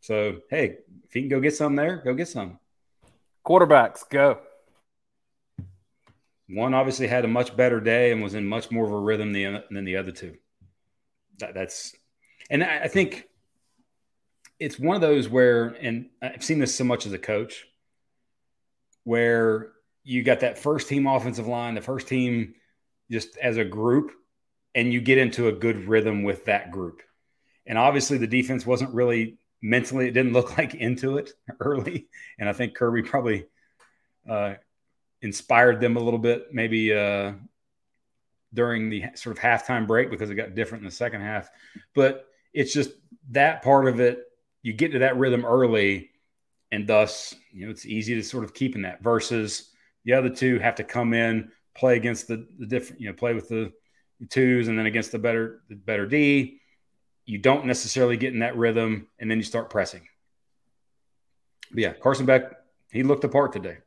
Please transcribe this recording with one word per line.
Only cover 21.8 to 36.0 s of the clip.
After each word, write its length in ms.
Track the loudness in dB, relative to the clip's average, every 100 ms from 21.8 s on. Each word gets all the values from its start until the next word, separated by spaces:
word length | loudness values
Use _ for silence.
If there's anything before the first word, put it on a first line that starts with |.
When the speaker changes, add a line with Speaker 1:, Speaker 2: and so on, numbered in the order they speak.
Speaker 1:
first 260 | -6 -8 -4
team 480 | -2 0 -2 -4 -10 _ _ _ _ _
just 260 | -8 -8 -4
as 180 | -2 -2
a 80 |
group, 480 | -4 -2 2 2 0 -10 _ _ _ _ _
and 180 | -2 0
you 80 | -2
get 180 | 4 4
into 300 | 4 2 0
a 40 |
good 340 | 0 -2 -2 2
rhythm 340 | 2 2 0
with 220 | -2 -4 0
that 240 | -2 -2
group. 320 | -10 -10 -12 -20 _ _ _ _ _ -6
And 120 | 2
obviously 400 | 4 4 0 -2
the 80 | 0
defense 400 | 0 0 -2 0
wasn't 260 | -2 0
really 440 | 0 0 2 -2 -6 _ _
mentally, 460 | 0 0 0 -2 0
it 40 |
didn't 200 | 2 2
look 260 | 2 0 -2
<laughs> 0 |
like 160 | -4
into 420 | -4 -4 -2 -2 -4
it 120 | -6 -16 -20 -8
early. 480 | -4 -2 -4 -8 -12 -20 -20 -8
And 100 | -6
I 40 |
think 220 | -4 -6
Kirby 280 | -2 0 0
probably, 440 | -2 -2 -2 -4 -6 _ _ _ _ _ _ _ -8
uh, 260 | -4 -4 -8 _ _ _ _ _ _
inspired 560 | -10 -10 2 6 8 6
them 160 | 2
a 40 | 0